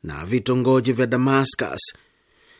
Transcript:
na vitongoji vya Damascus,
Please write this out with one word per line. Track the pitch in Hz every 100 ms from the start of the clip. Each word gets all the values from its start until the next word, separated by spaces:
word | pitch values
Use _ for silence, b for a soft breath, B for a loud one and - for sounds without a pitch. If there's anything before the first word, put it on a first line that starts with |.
na | - 73 87
vitongoji | 123 107 127 123 131 123
vya | 120 123
Damascus, | 123 131 135 135 - 101 69 - - b b b b b